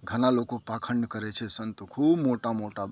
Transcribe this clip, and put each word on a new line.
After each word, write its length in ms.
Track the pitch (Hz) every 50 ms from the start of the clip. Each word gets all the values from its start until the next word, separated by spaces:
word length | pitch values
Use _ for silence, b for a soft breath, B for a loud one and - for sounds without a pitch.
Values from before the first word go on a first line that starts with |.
| -
ઘણા 260 | - 113 117 123 127
લોકો 260 | 127 120 117 - 123 117
પાખંડ 480 | - - 110 117 - - 123 120 117
કરે 260 | 110 - 113 107 107
છે, 180 | 101 - 117 107
સંતો 360 | - - 113 110 104 - 101
ખૂબ 340 | 92 - - 143 156 170 170
મોટા 340 | 151 135 123 113 - 120 113
મોટા 360 | 110 107 104 101 - 101 98